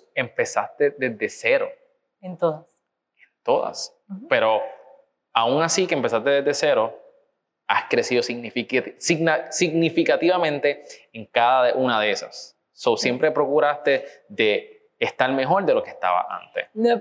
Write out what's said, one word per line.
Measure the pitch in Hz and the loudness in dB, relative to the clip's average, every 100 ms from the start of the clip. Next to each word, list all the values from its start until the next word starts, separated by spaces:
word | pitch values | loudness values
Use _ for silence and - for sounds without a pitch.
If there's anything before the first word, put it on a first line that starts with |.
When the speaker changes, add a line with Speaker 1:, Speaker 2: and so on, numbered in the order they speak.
| _ | _
Speaker 1:
empezaste | - 120 - 117 110 104 - 143 143 | -8 -6 -4 -2 -2 -4 0 0 0
desde | 127 107 110 | -4 -2 -6
cero. | - 117 135 - - _ _ _ _ | -2 0 0 0 -8 _ _ _ _
Speaker 2:
En | 185 170 | -16 -4
todas. | 170 156 - _ _ _ _ _ | -2 -2 -12 _ _ _ _ _
Speaker 1:
En | _ _ | _ _
todas. | - 135 - - - _ _ | 0 0 0 -8 -12 _ _
Speaker 2:
Ujú. | 196 269 | -16 -2
Speaker 1:
Pero | 123 110 110 - - - - _ _ _ | 2 2 2 -2 -10 -20 -20 _ _ _
aún | 117 117 143 | 0 2 2
así | 165 202 185 | 2 0 0
que | |
empezaste | 151 117 113 123 | 0 0 0 2
desde | 143 139 | 2 0
cero, | 143 151 120 113 - - _ _ _ _ _ - | 0 2 2 0 -4 -20 _ _ _ _ _ -4
has | 101 - | -4 0
crecido | 120 117 123 | -2 0 -2
significa-, | 120 120 113 123 113 131 110 - | -2 -8 -8 -8 -4 -4 -4 -8
signa-, | - 165 165 156 - | -2 0 0 0 -4
significativamente | - 170 165 165 165 160 143 170 180 160 143 143 143 - - _ | -2 0 2 0 2 2 2 2 2 0 0 -2 -4 -12 -20 _
en | 113 104 | -18 -4
cada | 123 120 131 123 | 2 4 4 4
de-, | |
una | 131 127 113 | 2 0 2
de | 107 | 2
esas. | 98 - - - _ _ | -2 -6 -16 -20 _ _
So, | - 127 110 | -4 0 0
Speaker 2:
Sí. | |
Speaker 1:
siempre | 127 123 156 | 0 0 0
procuraste | 143 139 147 147 147 143 135 - - _ | 2 0 2 2 0 0 0 -2 -18 _
de | 101 110 101 - - _ _ | 0 2 2 -4 -20 _ _
estar | 110 - 127 | -6 0 0
mejor | 135 135 190 | 0 0 0
de | 170 | 2
lo | 117 | 0
que | - | -2
estaba | - 90 90 92 | -4 0 0 -2
antes. | 90 87 - - | -10 -10 -10 -8
Speaker 2:
No, | 214 233 233 | -2 0 0